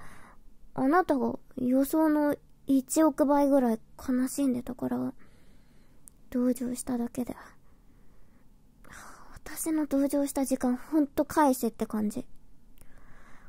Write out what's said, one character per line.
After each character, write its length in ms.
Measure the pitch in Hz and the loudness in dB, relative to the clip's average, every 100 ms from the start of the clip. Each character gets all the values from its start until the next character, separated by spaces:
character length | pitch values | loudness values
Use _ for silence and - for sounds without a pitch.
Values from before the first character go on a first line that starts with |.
| - - - - - - - | -12 -14 -18 -20 -20 -20 -12
あ 140 | - 262 | -2 4
な 160 | 349 349 | 4 4
た 120 | 277 | 2
が 220 | 233 - - - | 0 -4 -10 -4
予 260 | 247 262 277 | 2 2 4
想 220 | 320 320 | 4 4
の 280 | 302 294 - - - - | 4 2 0 -6 -16 0
一 380 | 269 - 311 | 2 2 4
億 220 | 311 - 277 | 4 4 4
倍 240 | 285 285 | 4 6
ぐ 100 | 277 | 4
ら 140 | 247 | 4
い 60 | 220 - - - | 0 -6 -12 -2
悲 200 | 254 254 | 0 0
し 180 | - 277 | 0 0
ん 80 | |
で 100 | 247 | 0
た 120 | 247 - | -6 -6
か 140 | 254 | -4
ら、 240 | 247 254 - - - - - - - - - - - - | -4 -6 -8 -20 -20 -20 -20 -20 -20 -20 -20 -20 -20 -8
同 240 | 247 247 | 0 0
情 220 | 247 247 247 | 0 -4 -6
し 80 | |
た 140 | - 247 | -4 -4
だ 120 | 233 | -4
け 160 | - 240 | -4 -6
で。 100 | - - - - - - - - - - - - - - _ - - - - - | -8 -14 -20 -20 -20 -20 -20 -20 -20 -20 -20 -20 -20 -20 _ -20 -18 -18 -18 -18
私 380 | - - 311 320 | -16 -12 -8 -2
の 160 | 311 294 | -2 0
同 200 | 277 277 | 0 2
情 200 | 285 285 | 0 0
し 60 | |
た 120 | 285 262 | -2 -2
時 120 | 262 | 0
間、 200 | 247 247 | 0 -2
ほ 240 | - 311 | 0 0
ん 60 | 285 | 0
と 180 | - 294 | 0 0
返 280 | 330 285 262 | 4 4 4
せ 140 | 226 | -2
っ 20 | |
て 140 | - - | -4 -6
感 220 | 214 208 | -2 -4
じ。 160 | 247 - - - - - - - - - - - - | -6 -10 -14 -16 -20 -20 -18 -16 -16 -16 -16 -16 -16